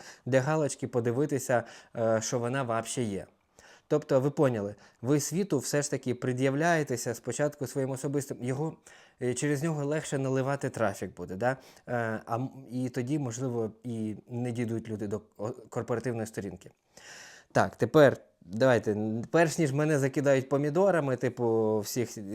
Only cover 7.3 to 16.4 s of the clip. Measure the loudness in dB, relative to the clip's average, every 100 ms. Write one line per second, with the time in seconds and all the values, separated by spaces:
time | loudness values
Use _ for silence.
7.3 | -2 -2 -2 -6 -2 -2 -2 -4 -4 -4
8.3 | -6 -4 -4 -4 -8 -16 -20 -20 -4 -2
9.3 | 0 0 0 -2 -2 -2 -2 -2 -2 0
10.3 | 0 0 -2 -2 0 0 -2 -8 -8 -10
11.3 | -2 0 0 -6 -18 -6 -2 -2 -4 -4
12.3 | -4 -4 -8 -10 -6 -4 -4 -2 -2 -2
13.3 | -4 -4 -2 -4 -6 -8 -4 -4 -6 -8
14.3 | -6 -4 -2 -2 -4 -4 -6 -4 -6 -8
15.3 | -8 -8 -8 -8 -6 -2 -2 -2 -4 -6
16.3 | -6